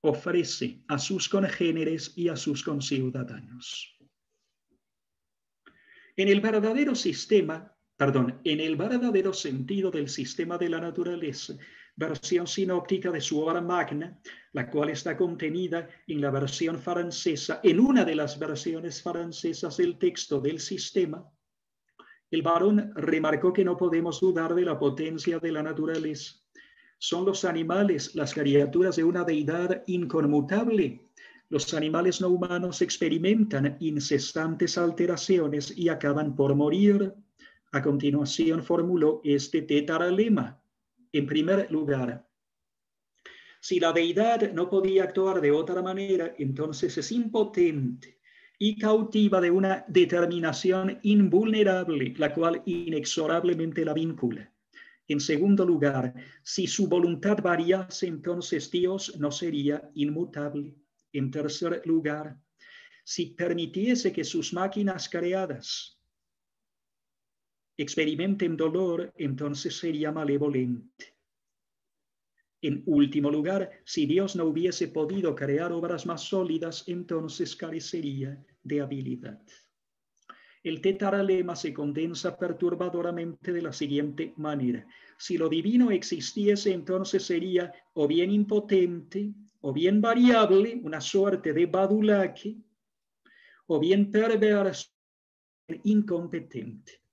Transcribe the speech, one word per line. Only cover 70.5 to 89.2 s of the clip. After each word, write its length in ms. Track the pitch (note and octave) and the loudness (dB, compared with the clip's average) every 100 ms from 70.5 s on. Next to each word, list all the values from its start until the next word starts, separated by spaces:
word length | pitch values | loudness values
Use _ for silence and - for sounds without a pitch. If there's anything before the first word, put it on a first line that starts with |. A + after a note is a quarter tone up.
| C3+ B2+ A#2+ - _ - _ _ _ _ _ _ _ _ _ _ _ _ _ _ _ | 0 -2 -4 -8 _ -20 _ _ _ _ _ _ _ _ _ _ _ _ _ _ _
En 200 | D3 C#3+ - | -4 -4 0
último 420 | D3 C#3 D3 C#3+ | 4 4 2 0
lugar, 400 | D3+ D#3 G3 F#3 - - | 0 0 -2 -4 -10 -8
si 220 | - C#3+ | -4 0
Dios 280 | E3+ G3 F3+ | 2 0 -2
no 100 | D#3+ | -2
hubiese 420 | D3+ F3+ F3 F3 | 0 -2 -2 -4
podido 480 | D#3+ D3+ G3 F3 C3 | -2 -4 -2 -2 -2
crear 360 | C#3 C#3+ F3 | 0 0 0
obras 360 | E3+ E3+ E3+ E3+ | -4 -4 -4 -6
más 140 | E3 | -8
sólidas, 640 | - G3 F3+ D#3+ E3 D#3+ - | -4 -2 0 -2 -4 -10 -8
entonces 680 | F3 F3 E3 D#3+ - F3 - | -8 -4 -4 -6 -6 -8 -6
carecería 880 | E3 D#3+ - F3 C#3+ C#3 C3+ C#3 - _ | -10 -8 -8 -6 -6 -6 -8 -10 -18 _
de 180 | - D3 | -4 -4
habilidad. 580 | C3+ C#3 C3 B2 A2+ G#2 _ - _ _ _ _ _ _ _ - _ _ | -4 -6 -6 -8 -10 -18 _ -20 _ _ _ _ _ _ _ -20 _ _
El 180 | E3 D#3+ | -8 -2
tetaralema 720 | F#3+ F#3+ G3+ G3+ G3 F#3 F3+ E3 | 0 0 0 0 2 2 0 -4
se 160 | D#3+ | -8
condensa 640 | D3 D3 C#3+ E3 E3 F3+ F3+ | -4 -4 -2 -4 -4 -6 -4
perturbadoramente 1200 | F3+ E3 F3 E3+ F3+ F3 E3+ F3 E3+ D#3+ - | -6 -2 -2 -2 -4 -4 -4 -6 -8 -10 -6
de 80 | F3 | -4
la 100 | E3 | -4
siguiente 640 | C3 D3 C#3+ D3 D3 D#3+ - | -6 -2 -2 -2 -6 -8 -6
manera. 500 | D3+ D3 B2+ A#2+ - - - _ | -6 -2 -2 -2 -8 -20 -20 _
Si 180 | - E3+ | -6 -2
lo 100 | D#3+ | 0
divino 440 | D#3+ F3 A#3+ A#3+ | 0 2 4 4
existiese, 840 | F#3+ - E3+ C3 - G3+ G3+ G#3 | 2 -2 -8 -6 -2 2 2 0
entonces 500 | F3+ D3+ F#3 F#3+ F#3+ | -2 -2 -4 0 -2
sería 480 | - E3+ F#3 F3+ F3 - _ | 0 -4 0 0 -2 -10 _
o 140 | - D3 | -2 2
bien 240 | D#3 F#3 | 2 4
impotente, 1000 | G#3 G3+ G#3+ G#3 G3 F3+ E3+ D3 F#3+ | 2 2 0 2 4 4 0 -8 -6